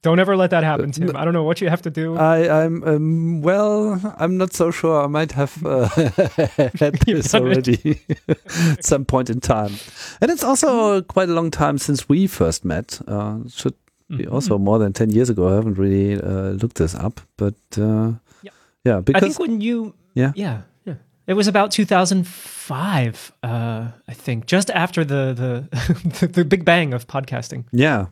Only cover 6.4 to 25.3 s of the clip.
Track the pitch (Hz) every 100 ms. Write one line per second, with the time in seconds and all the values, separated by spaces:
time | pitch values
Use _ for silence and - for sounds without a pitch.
6.4 | 147 - 131 - 147 147 - 170 139 170
7.4 | 127 127 127 117 156 151 _ 160 - 160
8.4 | - 165 170 147 - 143 135 131 123 117
9.4 | - 110 104 101 - - - - 240 330
10.4 | 240 269 311 240 214 202 185 - 185 170
11.4 | 165 - 147 143 - 143 - 147 190 -
12.4 | 82 82 90 82 - - - 104 104 107
13.4 | 120 - 131 - _ _ _ 135 - 123
14.4 | 156 104 98 110 104 98 110 107 123 104
15.4 | 90 101 110 95 98 98 101 101 92 95
16.4 | 95 98 117 - 82 92 101 - - -
17.4 | 101 107 _ - 107 110 110 113 _ _
18.4 | 196 _ _ _ 127 104 92 190 196 302
19.4 | 349 226 214 240 220 - _ - 131 143
20.4 | 175 113 - _ - 143 _ _ - 190
21.4 | 208 202 208 - 208 190 185 190 180 -
22.4 | - - - 135 185 170 120 107 - _
23.4 | 120 117 117 110 117 - - 123 - 117
24.4 | 113 180 196 180 175 - 151 139 131